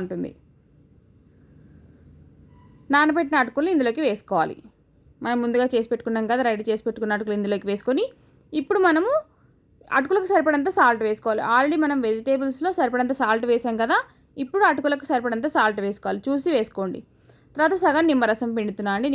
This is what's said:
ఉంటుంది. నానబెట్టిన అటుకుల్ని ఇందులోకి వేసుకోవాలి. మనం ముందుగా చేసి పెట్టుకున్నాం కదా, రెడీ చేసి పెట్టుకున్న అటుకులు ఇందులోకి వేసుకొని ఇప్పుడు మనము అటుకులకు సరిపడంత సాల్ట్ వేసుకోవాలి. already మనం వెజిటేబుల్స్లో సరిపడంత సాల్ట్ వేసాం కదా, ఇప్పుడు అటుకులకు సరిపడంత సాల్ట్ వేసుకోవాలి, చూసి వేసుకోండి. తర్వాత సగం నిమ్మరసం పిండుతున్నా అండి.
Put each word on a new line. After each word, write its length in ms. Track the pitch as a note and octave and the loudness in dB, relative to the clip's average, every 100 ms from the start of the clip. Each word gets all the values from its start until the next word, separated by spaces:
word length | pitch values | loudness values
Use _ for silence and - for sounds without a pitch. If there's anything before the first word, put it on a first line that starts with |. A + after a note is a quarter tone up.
ఉంటుంది. 300 | F#3 F3 F3+ - _ _ _ _ _ _ _ _ _ _ - - - - - - - - - - - - - - - | -4 -6 -8 -12 _ _ _ _ _ _ _ _ _ _ -20 -20 -20 -20 -20 -20 -20 -20 -20 -20 -20 -20 -20 -14 2
నానబెట్టిన 420 | C#4+ D4+ D#4 C#4+ D4+ | 4 4 2 2 2
అటుకుల్ని 280 | B3 C#4 E4 | 0 0 2
ఇందులోకి 260 | E4+ B3 A3+ C#4+ | 2 2 2 0
వేసుకోవాలి. 500 | G#3 - F#3 D#3 - - _ _ _ _ - | -2 -2 0 0 -4 -18 _ _ _ _ -10
మనం 140 | A3+ A#3+ | -4 -2
ముందుగా 220 | A#3+ A#3+ B3+ | 0 2 2
చేసి 160 | A#3+ A3+ | 0 -2
పెట్టుకున్నాం 340 | A#3 - A3+ A3 | -4 -2 -4 0
కదా, 120 | B3 B3 | 0 0
రెడీ 160 | G#3+ G#3+ | -2 -2
చేసి 160 | A3 A#3 | -4 -4
పెట్టుకున్న 280 | A3 G#3+ G#3 | -4 -2 -2
అటుకులు 200 | G#3+ G#3 | -2 -4
ఇందులోకి 280 | G3+ G3+ G3 | -2 -2 -2
వేసుకొని 340 | G3+ - C4+ C5 - _ _ - D4+ | -4 -2 -2 -2 -6 _ _ -8 -6
ఇప్పుడు 200 | C#4+ G4+ F#4 | -2 2 4
మనము 260 | D#4+ G#4 D5+ - _ _ _ _ _ - C4+ | 4 2 0 -4 _ _ _ _ _ -4 -2
అటుకులకు 320 | C4+ G4 F#4+ | 0 0 2
సరిపడంత 360 | G4 D#4 D4 D4 F#4+ | 2 2 0 0 2
సాల్ట్ 240 | B3+ A3+ A3 | 2 2 -2
వేసుకోవాలి. 340 | G#3+ A3+ G#3+ - | -2 -2 -2 0
already 260 | A#3+ C#4+ D#4 D4+ | 2 2 2 0
మనం 120 | C#4 A3+ | 0 0
వెజిటేబుల్స్లో 680 | A3 A#3 C4+ C4+ C4 E4+ F4+ | -2 0 0 0 -2 -4 0
సరిపడంత 340 | B3+ B3 B3 C4 | 0 0 -2 0
సాల్ట్ 240 | A3+ A3+ A#3+ | 0 0 2
వేసాం 240 | A#3 B3 A3+ | 0 0 -2
కదా, 160 | A#3 G4 C5 _ _ - | 0 0 -2 _ _ -10
ఇప్పుడు 200 | C4 G4 G4 | -4 2 2
అటుకులకు 360 | C#4+ C#4+ C#4+ C#4+ | 2 0 -2 -2
సరిపడంత 340 | C4 A#3+ A3+ A3+ C#4+ | -2 0 -2 0 2
సాల్ట్ 240 | A3 G#3 G3 | 2 0 -4
వేసుకోవాలి, 340 | G#3 G3 G3 A#3 | -4 -6 -4 -2
చూసి 200 | C#4 F4 C#4 | -2 0 0
వేసుకోండి. 460 | A3 - F#3+ D3+ - _ _ _ _ | -2 -4 -6 -6 -14 _ _ _ _
తర్వాత 200 | - D#4 F#4 | 0 0 2
సగం 220 | E4+ D4 E4 | 2 4 4
నిమ్మరసం 380 | C4 A3+ A#3 A#3+ A3+ | 2 2 0 -2 -4
పిండుతున్నా 380 | G#3 G3+ G3+ G3 | -4 -4 -4 -2
అండి. 140 | C4+ | 0